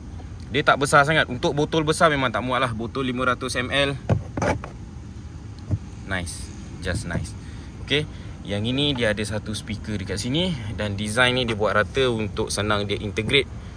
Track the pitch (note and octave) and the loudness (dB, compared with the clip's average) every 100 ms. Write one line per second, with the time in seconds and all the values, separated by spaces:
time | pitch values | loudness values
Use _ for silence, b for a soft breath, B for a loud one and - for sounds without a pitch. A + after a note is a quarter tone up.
0 | - - - - - B2+ D3+ C3 C#3+ D3+ | -10 -10 -10 -12 -2 2 4 4 6 6
1 | C#3+ D#3 B2+ A#2+ E3+ C#3+ D3+ D#3+ D3+ D#3+ | 6 4 2 2 0 2 2 4 2 6
2 | E3 C#3+ C3 G#2 B2+ B2 C3 A2 A#2 C3 | 6 6 2 2 0 2 2 0 -4 -2
3 | C3 B2 B2+ A#2+ C3 C3 B2 C#3 C#3 C3+ | -2 0 2 0 -2 -2 0 2 2 0
4 | - - - - - - - - - - | 0 0 0 -2 0 0 -4 -12 -14 -14
5 | - - - - - - - - - - | -14 -14 -14 -14 -14 -12 -4 -4 -4 -12
6 | - F#2 E2+ - - - - - F#2 F2 | -4 -4 -4 -8 -10 -12 -12 -8 -4 -4
7 | F2+ E2 - - B B B B - C#3+ | -2 -4 -4 -8 B B B B 0 0
8 | D#3 B B B - G2+ A2+ C3 D3 C3 | 0 B B B -4 -2 0 2 0 2
9 | A2+ G#2 G#2 G#2+ G2+ G#2 - G#2 - G#2 | 2 2 -2 -4 -4 -6 -6 -6 -4 -4
10 | F#2+ F#2 B2 D3 F#3 D3 G#2 G#2 G#2 G2+ | -2 -4 0 0 0 -2 -4 -4 -2 -2
11 | G#2+ A2 B2 B2+ A#2+ G#2+ G#2 G2+ G#2+ C3+ | -2 4 4 4 0 2 2 4 2 2
12 | C3 A2+ G#2 E2+ A2 - G#2 G#2 G#2 G2+ | 2 2 -2 -2 -2 0 2 0 0 -2
13 | G#2+ G2+ G#2 C#3 - B B | -2 -2 2 2 2 B B